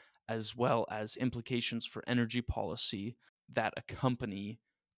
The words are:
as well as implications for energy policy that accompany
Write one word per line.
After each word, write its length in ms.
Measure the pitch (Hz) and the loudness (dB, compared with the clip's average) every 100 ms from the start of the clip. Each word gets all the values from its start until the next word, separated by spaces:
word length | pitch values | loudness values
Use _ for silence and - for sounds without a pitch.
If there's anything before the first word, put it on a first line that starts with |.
| - _ - | -20 _ -6
as 300 | 113 107 117 | -4 -2 2
well 280 | 123 120 - | 4 4 4
as 240 | 107 110 - | 0 -2 0
implications 720 | 127 120 117 123 117 117 - | 0 0 -2 0 0 -2 -4
for 180 | - - | -6 2
energy 360 | 123 117 120 | 2 4 0
policy 720 | 117 - 101 104 - 104 101 120 _ _ - | -2 -2 -2 0 -2 -2 -4 -8 _ _ -4
that 240 | - 110 - | 0 0 -2
accompany 840 | - - 131 123 120 98 101 113 _ _ _ | -8 0 0 2 -2 -4 -6 -8 _ _ _